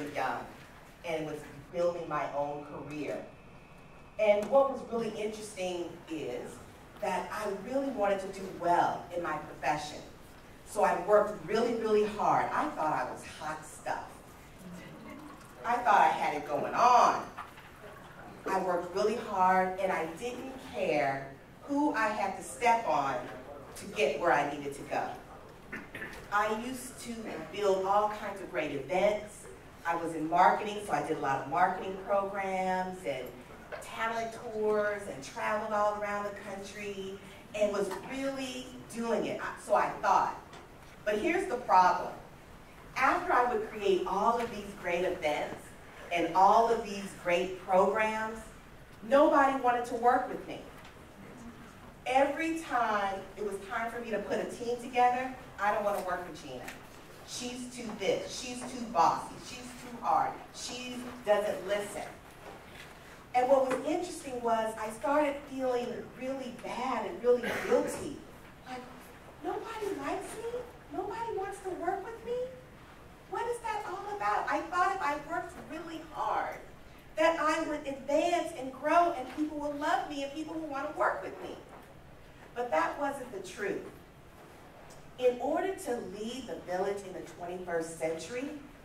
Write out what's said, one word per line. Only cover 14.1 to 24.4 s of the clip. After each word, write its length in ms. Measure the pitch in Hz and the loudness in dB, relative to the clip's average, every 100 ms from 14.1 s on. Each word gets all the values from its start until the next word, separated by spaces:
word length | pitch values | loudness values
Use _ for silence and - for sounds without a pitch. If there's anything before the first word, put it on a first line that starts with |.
| - - - - - - 175 - - - - - - - - 175 | -14 -18 -20 -20 -18 -16 -14 -14 -16 -14 -14 -16 -18 -18 -6 0
I 100 | - | 4
thought 220 | - - | 8 8
I 100 | - | 8
had 260 | - 160 147 | 6 0 0
it 120 | - | -2
going 280 | 143 - - | -2 0 6
on. 500 | 247 247 - - - - - - - - - - - - - - - | 8 10 8 4 -4 -12 -14 -16 -18 -18 -16 -16 -18 -16 -16 -10 -2
I 120 | 190 | 0
worked 360 | 180 170 175 190 | 2 0 0 2
really 200 | 214 233 | 2 2
hard, 640 | - 190 185 185 185 185 | -2 4 6 6 4 2
and 120 | 190 | 0
I 140 | 160 165 165 | 0 -2 -4
didn't 340 | 247 - - - - | -6 -6 -8 -10 -10
care 600 | - 139 - 117 135 - - - - | -2 2 4 2 0 -6 -14 -18 -18
who 280 | 294 285 294 226 | -2 2 2 2
I 140 | 214 | 0
had 280 | 214 196 185 | 2 -2 -4
to 60 | |
step 440 | - - 233 - - | -10 2 4 6 4
on 280 | 143 139 - - - - 139 - - | 2 2 -2 -6 -12 -14 -14 -14 -14
to 80 | 190 - | -8 2
get 240 | - - | 2 4
where 120 | 170 | 4
I 240 | 143 | 4